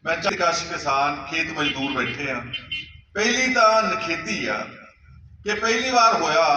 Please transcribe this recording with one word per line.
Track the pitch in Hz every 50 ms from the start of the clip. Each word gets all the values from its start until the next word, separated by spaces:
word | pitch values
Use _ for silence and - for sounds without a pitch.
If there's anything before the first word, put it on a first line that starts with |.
| 147
ਮੈਂ | 156 165 165 170 196 180
ਕਾਸ਼ | - 180 170 160 - -
ਕਿਸਾਨ, | - 165 147 - 147 135 139 139 147 147 143 - -
ਖੇਤ | 160 160 160 160
ਮਜ਼ਦੂਰ | 160 151 147 143 135 135 135 143 139
ਬੈਠੇ | 131 127 123 120 - 143 139
ਆ, | 131 120 120 120 - - - - - - - - - - - _ _
ਪਹਿਲੀ | 202 214 240 240 254 254 254 247
ਤਾਂ | 233 220 220 220 220 208
ਨਖੇਦੀ | 190 175 - - 165 165 - 165 170 208 - -
ਆ | 110 107 107 - - - - - - _ _ _ - - - - - - - -
ਕਿ | 202 214
ਪਹਿਲੀ | 208 214 220 226 240 254 262
ਵਾਰ | 262 240 226 226 - 170
ਹੋਇਆ | 165 - - 165 165 156 143